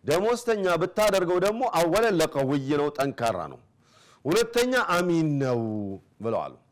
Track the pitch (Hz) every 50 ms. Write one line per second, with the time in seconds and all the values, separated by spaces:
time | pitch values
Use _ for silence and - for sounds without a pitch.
0 | - - 147 180 202 226 240 226 - 233 226 208 190 185 175 165 175 185 - 214
1 | 214 208 190 190 180 170 180 180 180 202 214 233 262 240 - 170 170 170 165 208
2 | 226 226 202 165 160 156 - 143 139 131 147 143 135 135 147 147 147 147 147 -
3 | 135 139 123 - 117 117 101 90 80 71 65 - _ _ _ _ _ _ _ _
4 | - - - _ _ 135 170 220 233 226 - 240 240 254 262 247 220 - 175 175
5 | 180 180 170 165 160 156 147 139 135 131 123 120 113 110 107 107 104 98 98 90
6 | _ _ _ _ 101 113 113 90 73 67 64 60 _ _